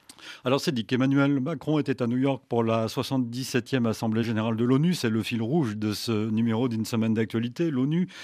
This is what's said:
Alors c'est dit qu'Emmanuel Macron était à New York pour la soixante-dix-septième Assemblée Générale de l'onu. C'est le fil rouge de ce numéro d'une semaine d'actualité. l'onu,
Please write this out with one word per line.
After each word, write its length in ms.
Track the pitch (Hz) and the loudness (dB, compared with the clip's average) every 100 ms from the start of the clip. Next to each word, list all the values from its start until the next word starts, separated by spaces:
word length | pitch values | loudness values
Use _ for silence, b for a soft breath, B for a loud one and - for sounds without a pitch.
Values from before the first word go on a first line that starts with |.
| B B B B | B B B B
Alors 160 | 127 139 | 0 0
c'est 100 | 180 | 0
dit 160 | 127 107 | -4 0
qu'Emmanuel 540 | 127 131 139 139 143 | 2 2 4 4 2
Macron 400 | 131 151 - 151 | -2 -6 -2 0
était 200 | 139 135 | 0 -2
à 60 | 120 | 0
New 100 | 123 | 0
York 280 | 139 131 - | 0 -2 -2
pour 140 | 120 | 0
la 240 | 113 113 110 | 2 2 0
soixante-dix-septième 1000 | 135 120 131 120 120 131 123 113 131 113 | -2 -2 -2 -2 -4 -2 -2 0 0 0
Assemblée 360 | 107 117 110 | 0 0 0
Générale 340 | 117 110 113 113 | 0 0 0 0
de 80 | |
l'onu. 300 | 120 135 165 | 2 4 4
C'est 160 | 175 117 | 2 0
le 140 | 110 | 0
fil 180 | 104 117 | -2 -2
rouge 340 | 113 165 127 104 | 0 0 0 -2
de 160 | 107 | -2
ce 380 | 101 - 104 110 | -2 -2 -2 0
numéro 380 | 110 117 113 131 | 0 2 2 0
d'une 160 | 110 | 0
semaine 300 | 110 117 110 | -2 0 0
d'actualité. 540 | 110 113 117 120 120 170 | 0 0 0 -4 -2 -2
l'onu, 360 | 131 135 165 185 B | 0 0 0 -2 B